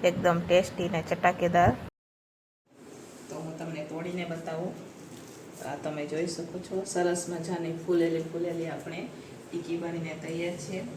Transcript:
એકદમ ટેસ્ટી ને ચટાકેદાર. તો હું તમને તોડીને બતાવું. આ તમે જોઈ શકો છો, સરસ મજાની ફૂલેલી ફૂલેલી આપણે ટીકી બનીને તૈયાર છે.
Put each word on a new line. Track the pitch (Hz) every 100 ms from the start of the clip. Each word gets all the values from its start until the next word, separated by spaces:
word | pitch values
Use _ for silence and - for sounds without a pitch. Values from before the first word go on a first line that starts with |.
એકદમ | 180 175 180 170
ટેસ્ટી | 170 175 190 - 175
ને | 175
ચટાકેદાર. | 160 170 180 180 175 175 180 254 - _ _ _ _ _ _ _ _ - - - - - -
તો |
હું | 160 160 160
તમને | 165 156
તોડીને | 147 156 180 180
બતાવું. | 165 165 170 160 185 - - - - - - - - - -
આ | 139
તમે | 156 151 147
જોઈ | 151 175
શકો | - 165 180
છો, | 180 190
સરસ | 190 180 175 175 -
મજાની | 175 165 175 165
ફૂલેલી | 165 175 175 165 165
ફૂલેલી | 160 170 175 165 165
આપણે | 151 160 165 240 - - - -
ટીકી | 170 - 170
બનીને | 170 170 160 156
તૈયાર | 165 165 175 175
છે. | - 190 -